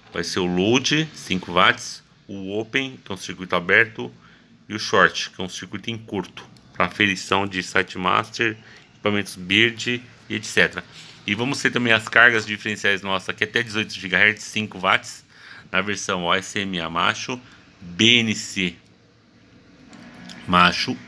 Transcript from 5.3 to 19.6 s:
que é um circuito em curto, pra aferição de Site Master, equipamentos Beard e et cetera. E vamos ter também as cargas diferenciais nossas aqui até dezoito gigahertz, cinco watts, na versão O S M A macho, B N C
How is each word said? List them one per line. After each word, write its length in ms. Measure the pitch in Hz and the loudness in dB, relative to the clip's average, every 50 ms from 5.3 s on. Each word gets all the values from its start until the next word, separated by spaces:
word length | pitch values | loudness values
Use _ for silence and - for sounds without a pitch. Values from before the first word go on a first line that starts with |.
que 100 | - - | -8 -10
é 20 | 95 | -10
um 60 | 90 | -8
circuito 400 | - - - 90 - 98 92 117 | -8 -12 -12 -12 -12 -10 -8 -8
em 80 | 117 | -8
curto, 480 | 110 113 - 107 98 90 - - - - - - - - - - | -10 -8 -6 -4 -4 -4 -6 -12 -18 -20 -20 -20 -20 -20 -10 -2
pra 120 | - 90 | -2 -2
aferição 600 | 90 - - 107 101 95 90 - - 95 95 101 | 0 2 2 4 4 2 0 0 0 2 2 2
de 160 | 98 95 92 90 | 0 -4 -6 -6
Site 340 | - - 95 92 - - | -2 -2 -2 -2 -2 -4
Master, 580 | 98 92 92 98 107 113 - - - 120 110 110 110 - - - - - _ | -4 0 2 2 2 0 -2 -4 -4 -2 -2 -4 -6 -14 -20 -20 -20 -20 _
equipamentos 440 | - _ - 104 104 101 98 98 - | -14 _ -2 -2 0 0 -2 -6 -10
Beard 520 | 92 90 90 98 107 113 117 113 110 113 | -12 -4 0 4 4 4 2 0 -4 -6
e 140 | 120 123 120 - - - - - - | -6 -6 -6 -8 -14 -20 -20 -12 -10
et 160 | 107 110 107 | -8 -8 -8
cetera. 380 | - - 107 87 82 - 87 - - - - - - - - - | -2 2 2 2 2 0 -6 -12 -12 -18 -20 -20 -20 -20 -12 -6
E 80 | - 104 | -4 -4
vamos 260 | 107 120 139 139 - | -2 -2 -2 -2 -2
ter 120 | - 131 | -2 0
também 220 | 123 123 123 117 113 | 0 0 2 2 2
as 140 | 110 110 | 2 0
cargas 380 | - - 117 117 120 117 110 104 | -2 2 4 4 4 4 2 0
diferenciais 560 | 104 107 101 - 110 104 95 - 101 98 92 | -2 -6 -6 -6 -6 -6 -2 0 0 0 0
nossas 280 | 95 98 95 92 - - | -2 -4 -4 -4 -4 -6
aqui 140 | 95 - 107 | -6 -4 -6
até 200 | 107 - 120 120 | -2 -2 -4 -4
dezoito 320 | 113 104 110 107 92 - | -2 -4 -4 -4 -4 -8
gigahertz, 480 | 90 92 92 90 92 101 104 107 110 - | -10 -4 -2 2 4 4 4 4 0 -6
cinco 340 | - - 110 107 104 - | -8 -6 -6 -6 -6 -6
watts, 480 | 95 90 95 110 120 - - - - - _ - - - - - - - - | -2 2 2 2 2 0 -6 -16 -18 -20 _ -20 -20 -20 -20 -20 -20 -12 -4
na 100 | - 92 | -4 -2
versão 440 | 95 104 101 95 - - 98 92 87 | -2 -2 -4 -6 -4 -4 -4 -2 0
O 80 | 85 90 | 0 0
S 260 | 95 92 - - 104 | 0 0 -4 -6 -6
M 200 | 101 98 92 87 | -6 -4 -4 -6
A 120 | 80 82 | -6 -4
macho, 500 | 82 85 95 104 113 - - - 127 123 - - - - - - _ - | -2 0 0 0 0 -2 -6 -8 -10 -10 -12 -18 -20 -20 -20 -20 _ -20
B 360 | - 87 87 87 110 113 120 120 | -18 -10 0 4 6 6 6 6
N 160 | 113 110 104 | 4 2 -2
C 400 | - - - - 101 92 87 82 - _ _ _ _ _ _ _ _ _ _ _ _ _ _ - - | -4 -6 -6 -4 -4 -4 -4 -4 -10 _ _ _ _ _ _ _ _ _ _ _ _ _ _ -20 -20